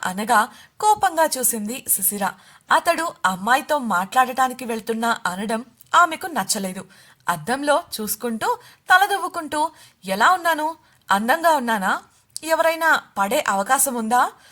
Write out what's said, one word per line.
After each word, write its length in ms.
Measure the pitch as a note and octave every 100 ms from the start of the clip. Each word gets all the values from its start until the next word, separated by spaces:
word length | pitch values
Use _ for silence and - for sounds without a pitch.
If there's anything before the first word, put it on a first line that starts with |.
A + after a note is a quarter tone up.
అనగా, 440 | - F#3 G#3+ A3+ A#3 - - -
కోపంగా 480 | G#4 G#4+ G4 D#4+ D#4 C4+
చూసింది 460 | B3 A3+ G#3 B3+ -
శిశిర. 420 | - F#3+ G#3 G3 - - - -
అతడు 420 | D4+ E4+ E4 E4 - F#3
అమ్మాయితో 520 | F#3 G3+ C4 C4 D4
మాట్లాడటానికి 840 | A#3+ F3+ F#3+ C4 B3 B3+ C4 B3
వెళ్తున్నా 560 | A#3 A3+ A3+ A3+ A#3 A3+ -
అనడం 380 | F#3 G#3+ A3+ B3 _ -
ఆమెకు 320 | D#4+ F4 D#4+ F#4+
నచ్చలేదు. 600 | C#4 F#3+ G#3+ F#3+ F#3+ - - - _ -
అద్దంలో 560 | E3+ D3+ C4+ D4 D4 E4+ -
చూసుకుంటూ, 580 | G#3+ - A#3+ A3+ F#4 A#4+ - - -
తల 160 | F#4 G4+
దువ్వుకుంటూ, 640 | G4 F4 F4 D4+ D4+ D#4 - - _
"ఎలా 260 | F#3 F#3+ C4
ఉన్నాను? 460 | F#4 E4+ D#4 D4+ E4 _ _ -
అందంగా 400 | G3 A3+ D#4+ E4+
ఉన్నానా? 520 | D4+ A#3+ A3 F#3+ D4+ - _ _ -
ఎవరైనా 580 | D#4 D#4+ E4 D#4+ E4 D4 - -
పడే 260 | G3 B3+ -
అవకాశం 460 | G3 G3 C4 C#4
ఉందా? 380 | A#3+ A3 B3 E4 - -